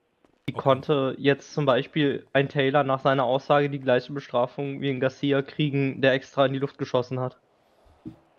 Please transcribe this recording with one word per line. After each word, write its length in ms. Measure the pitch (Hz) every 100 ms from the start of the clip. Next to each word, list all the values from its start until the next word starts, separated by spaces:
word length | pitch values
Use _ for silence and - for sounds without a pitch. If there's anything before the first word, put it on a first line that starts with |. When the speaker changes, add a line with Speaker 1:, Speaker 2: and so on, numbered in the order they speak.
| _ _ _ _ -
Speaker 1:
wie 80 |
Speaker 2:
Okay. 100 | -
Speaker 1:
konnte 520 | 139 131 - 147 135 -
jetzt 360 | 135 139 -
zum 120 | - 139
Beispiel 600 | - 143 160 143 - -
ein 160 | 135 139
Taylor 380 | 151 135 143 135
nach 160 | 135
seiner 240 | 143 135 120
Aussage 440 | 135 - 147 143
die 120 | 139
gleiche 320 | 131 123 -
Bestrafung 680 | 143 - 123 127 - 143 139
wie 100 | 139
ein 120 | 127
Garcia 400 | 131 - 143 139
kriegen, 600 | 139 - 151 139 135 131
der 120 | 131
extra 320 | 135 - - 135
in 80 |
die 60 | 135
Luft 180 | 139 -
geschossen 420 | 135 127 120 131
hat? 220 | 127 - _ _ _ _ _ _ -
Speaker 3:
Ja, 80 | - _